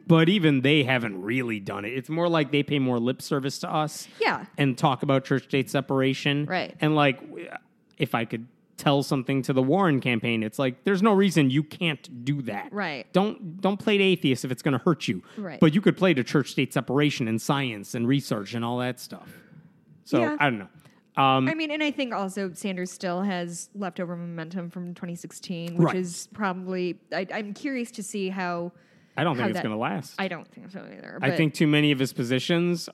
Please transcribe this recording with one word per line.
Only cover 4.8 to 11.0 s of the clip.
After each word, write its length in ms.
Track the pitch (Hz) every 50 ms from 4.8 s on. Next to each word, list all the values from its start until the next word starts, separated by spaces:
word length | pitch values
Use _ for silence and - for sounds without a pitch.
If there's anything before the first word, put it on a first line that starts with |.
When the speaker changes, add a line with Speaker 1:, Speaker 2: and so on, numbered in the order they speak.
| - 147 127 - -
Speaker 1:
about 220 | 143 135 135 131
church-state 440 | - 139 127 - _ - 135 127 -
separation. 760 | - 143 127 - 139 135 131 135 131 - - 147 143 143 147
Speaker 2:
Right. 280 | 147 185 175 127 - - -
Speaker 1:
And, 140 | 156 151 156
like, 260 | 151 147 139 123 -
w-, 280 | - - - - 170 - - - - _ _ _ _ _ _
if 180 | _ 117 - -
I 100 | 117 117
could 220 | - - 113 117 123 _ _ _ _ _
tell 260 | - - 156 143 143 139
something 400 | - 156 135 120 - 139 135 123
to 100 | - 139
the 80 | 131
Warren 380 | 131 131 160 190 196 170 143 127
campaign, 400 | - 131 120 110 - 120 117 113
it's 160 | 107 107 -
like, 260 | - 139 131 127 - _
there's 180 | 190 202 180